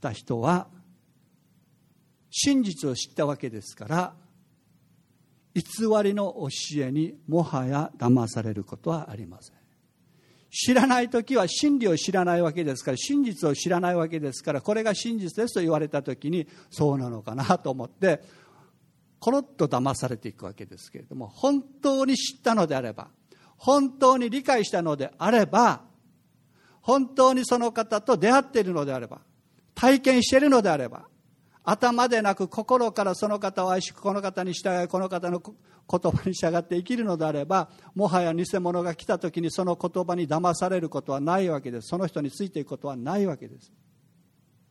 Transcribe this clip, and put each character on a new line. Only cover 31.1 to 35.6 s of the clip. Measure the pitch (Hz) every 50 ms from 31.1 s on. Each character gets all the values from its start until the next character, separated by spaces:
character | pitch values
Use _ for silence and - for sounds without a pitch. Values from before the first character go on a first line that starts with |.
| _ _ _ _ _ _ _ _ _ _ -
頭 | - 202 208 - 247 240 240 240 254
で | 240 226 214
な | 202 196
く | - 196 180
心 | - - 214 - 254 254 240 226 196
か | - 202
ら | 196 180
そ | - - 208
の | 208 208
方 | 202 196 190 - 185
を | 185
愛 | 185 190 180
し、 | - -
こ | - - 196 190
の | 202 196
方 | 196 190 - 185
に | 185 170
従 | - - 196 185 180 175
い、 | 170
こ | - 185
の | 190 185
方 | 190 175 175 175
の | 175 180
言 | - - 214 _